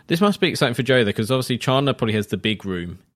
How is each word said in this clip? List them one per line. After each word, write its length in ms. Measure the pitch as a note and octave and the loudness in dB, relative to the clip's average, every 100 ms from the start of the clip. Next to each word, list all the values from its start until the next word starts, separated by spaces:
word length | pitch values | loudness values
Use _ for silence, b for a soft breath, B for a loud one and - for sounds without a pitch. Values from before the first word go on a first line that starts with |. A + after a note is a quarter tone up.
| - | -4
This 140 | E3+ | 2
must 180 | G#3 G3 | 2 2
be 80 | F3 | 0
exciting 280 | - C3+ | 0 -2
for 100 | A#2+ | 0
Joey, 180 | B2+ B2+ | 2 4
though, 100 | G#2 | 2
'cause 200 | G2+ G#2+ | 0 -2
obviously 260 | C3 B2 A#2+ | -2 -2 -4
Chandler 360 | - C3 C#3 | 0 0 0
probably 200 | B2+ A2+ | 0 0
has 140 | G#2+ G2+ | -2 -2
the 80 | G2 | -2
big 280 | A2 G2+ | -2 -4
room, 360 | G2 F2+ F2 F2 _ | -4 -8 -8 -12 _